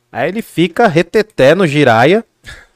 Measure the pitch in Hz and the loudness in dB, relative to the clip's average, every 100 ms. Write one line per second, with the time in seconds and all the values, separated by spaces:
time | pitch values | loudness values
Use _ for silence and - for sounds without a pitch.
0 | _ 110 143 208 - - 175 - 220 156 | _ -8 -6 -6 -10 -4 -4 0 0 0
1 | 180 220 208 - 131 170 180 143 139 113 | -2 -4 -4 0 2 2 0 0 2 2
2 | 135 202 - _ - - _ | 2 0 -4 _ -20 -20 _